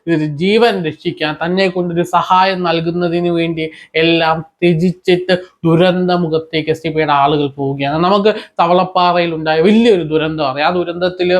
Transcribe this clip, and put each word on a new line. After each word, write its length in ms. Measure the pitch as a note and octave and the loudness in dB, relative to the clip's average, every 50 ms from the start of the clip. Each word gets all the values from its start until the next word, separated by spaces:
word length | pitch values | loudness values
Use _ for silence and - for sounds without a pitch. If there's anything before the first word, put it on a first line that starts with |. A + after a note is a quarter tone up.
| - E3+ | -4 -2
ഒരു 200 | E3+ D#3 D3+ D3+ D3 C#3 F3 | -2 -2 -2 -4 -4 -2 0
ജീവൻ 320 | F#3+ G#3 A3+ A#3 A#3 G#3 F#3+ E3+ D#3 | 2 2 4 4 2 2 0 -4 -6
രക്ഷിക്കാൻ, 440 | C3+ - - F3 D3+ - D#3 D3+ D3+ - D#3+ | -6 -6 -8 -8 -6 -4 -6 -6 -4 -4 -4
തന്നെ 220 | E3+ F3+ F#3+ F#3+ F#3+ | -2 0 0 0 0
കൊണ്ടൊരു 400 | F3+ F#3 F3 F3 E3 E3+ F3 E3+ - | 0 -2 -4 -4 -2 -4 -2 0 0
സഹായം 460 | E3+ E3 - F#3 F#3 F#3 G3 F#3+ F3+ F3+ E3+ | -2 0 2 2 2 2 2 0 -2 -2 -2
നൽകുന്നതിന് 640 | E3 E3 E3 E3+ E3+ F3 F3 F3 E3 F3 F3 F3 E3+ E3+ | -2 -2 -2 -2 -4 -2 -2 -2 -2 -2 -2 0 0 0
വേണ്ടി 280 | E3 E3 E3 D#3+ D#3+ D#3+ D#3 - - - - | -2 -2 -4 -4 -6 -8 -8 -14 -16 -6 -2
എല്ലാം 420 | D#3+ D#3+ E3 E3+ E3 E3 D#3+ D#3+ E3 D#3+ - _ - | 0 2 2 2 2 2 0 0 -2 -4 -12 _ -2
ത്യജിച്ചിട്ട് 760 | F3 F3 F3 D#3 F3 F#3 F3 - - - F3+ F3+ F3+ - F#3 F3+ F#3 - _ _ - | 0 2 2 2 0 -2 -2 -2 0 0 0 0 2 0 -2 -2 -2 -8 _ _ 0
ദുരന്തമുഖത്തേക്ക് 1080 | E3 D#3+ E3 F3+ F#3 F3+ F#3 F3+ F3+ F3+ F3 F3+ D#3+ D#3 D#3+ D#3+ - - D#3 D3+ D#3 D#3 | 2 2 4 4 2 2 0 0 0 0 0 0 0 -2 -4 -4 -4 -4 -4 -2 -2 -4
എസ് 120 | D#3 - E3 | -4 -4 -4
ഡി 40 | D#3 | -2
പി 60 | D#3 | -2
ഐയുടെ 160 | D#3 D3 D3 C#3+ C#3 | 0 2 2 2 2
ആളുകൾ 260 | D3 D#3 D3 D3 C#3 C3+ C#3+ | 2 2 0 -2 -4 -4 -6
പോവുകയാണ്. 400 | C#3 C3+ C#3 C#3 C#3 C#3 D3 D#3+ F3 F3+ | -6 -6 -4 -4 -4 -2 -2 0 0 2
നമുക്ക് 260 | G3+ G#3 G3 G#3+ G3+ A3 - - _ - | 2 2 2 0 0 -2 -6 -10 _ -2
തവളപ്പാറയിൽ 720 | F3 E3+ F3+ F3+ F#3 F#3 - F#3 F3 F3+ F3 F3 F3 E3+ E3 D#3+ | 0 2 2 2 0 0 0 0 2 2 2 2 0 -2 -4 -4
ഉണ്ടായ 220 | D#3 D#3 D#3 D#3+ | -2 -2 0 2
വലിയൊരു 440 | D#3+ G3 G#3+ A3+ A#3 B3 G#3 F3+ D#3+ D3+ D#3 | 4 4 4 4 4 4 4 2 0 0 -2
ദുരന്തം 340 | D3+ D3 D#3+ D#3+ D#3 D3+ C3+ | -2 -2 -2 -2 -2 -4 -4
അറിയാം. 200 | C3 C#3+ D3+ E3 | -2 -2 -2 0
ആ 60 | F3+ F3+ | 0 0
ദുരന്തത്തിൽ 520 | F3 E3+ E3+ F3 F3+ F3+ F3+ - F3+ F3+ F3+ F#3 | -2 -4 -4 -4 -4 -4 -2 -2 0 2 2 0